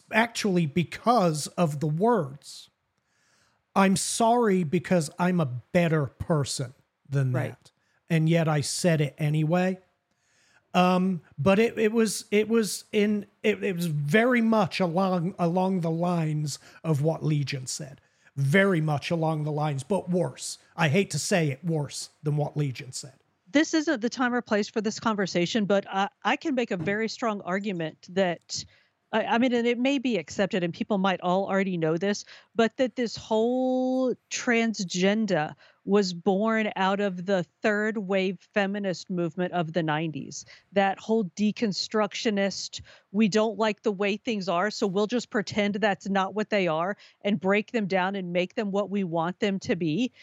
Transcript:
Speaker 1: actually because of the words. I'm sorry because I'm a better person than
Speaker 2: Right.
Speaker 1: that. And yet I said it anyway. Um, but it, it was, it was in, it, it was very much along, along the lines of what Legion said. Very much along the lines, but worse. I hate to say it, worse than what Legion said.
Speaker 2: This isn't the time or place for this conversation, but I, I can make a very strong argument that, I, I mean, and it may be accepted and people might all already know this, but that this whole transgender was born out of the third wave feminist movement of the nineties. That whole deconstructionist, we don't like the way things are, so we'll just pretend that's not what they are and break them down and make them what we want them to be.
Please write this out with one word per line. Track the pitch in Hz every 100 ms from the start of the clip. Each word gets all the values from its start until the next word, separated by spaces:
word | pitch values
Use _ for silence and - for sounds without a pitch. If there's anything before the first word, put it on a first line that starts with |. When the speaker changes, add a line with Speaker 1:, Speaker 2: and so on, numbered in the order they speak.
| _
Speaker 1:
actually | 220 226 - 214 175 160
because | 180 156 - 220 240 180 151 -
of | - 175 147
the | 151
words. | 156 220 233 135 139 - - - _ _ _ _ _ _ _ _ _ _ -
I'm | 190 196
sorry | - - 226 240 226 185
because | 156 180 - 185 156 -
I'm | 180 180
a | 143
better | 120 - 180 170 156 135
person | - - 156 135 - 123 - _ _ -
than | 139 131
Speaker 2:
Right. | 127 -
Speaker 1:
that. | - _ _ _ _ -
And | 165 160
yet | 165 160
I | 151
said | 135 - 180 160
it | 147 -
anyway. | 151 151 156 180 185 185 _ _ _ _ _ _ _ _ _
Um, | 180 180 185 185 180 - -
but | 143 196
it, | 233 -
it | 220
was, | 226 220 - -
it | 208 214
was | 233 208 - -
in, | 214 208 208 202 _
it, | 220 196
it | 202 170
was | 175
very | 147 147 220 240 240
much | 226 220 190 -
along, | 185 165 190 185 165 -
along | 175 180 190 190
the | 165
lines | 165 175 175 156 151 151 - - -
of | 160 147
what | 156 160
Legion | 156 151 135 135 127
said. | - 135 143 _ _ _ -
Very | 139 190 196 175
much | 156 143 -
along | 170 160 156
the | 151
lines, | 147 151 139
but | - 190 -
worse. | 180 147 - - - _ -
I | 151
hate | 165 202
to | 143
say | - 190 156
it, | 135 175
worse | 160 143 - - _
than | 151 147
what | 147 151
Legion | 147 120 127
said. | - 135 - _ _ _
Speaker 2:
This | 277 320
isn't | 320 302 269
the | 233
time | - 247
or | 247
place | - 208 208
for | 233
this | 214 -
conversation, | 233 208 185 180 175 233 190
but | 202 196
I, | 196 196 -
I | 202 285
can | 330 262
make | 233
a | 190
very | 160 208 226
strong | - 233 202
argument | 175 190 208 180 160 - -
that, | 180 185 165 - - - _ _ _ _
I, | 220 196
I | 226
mean, | 262
and | 240 233
it | 240
may | 254 285
be | 247 202
accepted | 151 - 190 196
and | 175
people | - - 202
might | 190 180
all | 180 185 196
already | 190 196 180
know | 160 170
this, | 196 208 - - _ -
but | 226 -
that | 254 -
this | 226 -
whole | - 220 233 254 254 254 254 254 254 208 _
transgender | - - 233 226 208 180 180 190 214 214 165 151 - _ _ -
was | 202 190
born | 170 202 190 220 220 214 -
out | 190 196
of | 202 180 180
the | 196 170 _
third | 220 208 214 220
wave | 185 196 185 180 _
feminist | 214 196 202 196 170 -
movement | 180 170 170 180
of | 175 160
the | 170
nineties. | 156 151 165 143 - - - - _
That | 190 196 -
whole | - 226 190 -
deconstructionist, | 214 - 226 175 - 220 208 - 240 202 196 - - - - - _
we | 190 220
don't | 214 220 196
like | 220 202
the | -
way | 190 202 214
things | - 214 180
are, | 175 208
so | - 202
we'll | 180 214
just | 247 -
pretend | 226 185 - 202 202
that's | 208 190 -
not | 196 190
what | 190 208
they | 208 180
are | 156 175 208 - _
and | 208 202
break | 185 202 214
them | 240 196
down | 190 180 202
and | 180
make | 175 185 -
them | 208
what | 196 202
we | 202 185
want | 165 165 -
them | 208 196
to | - 185
be. | 160 156 247 -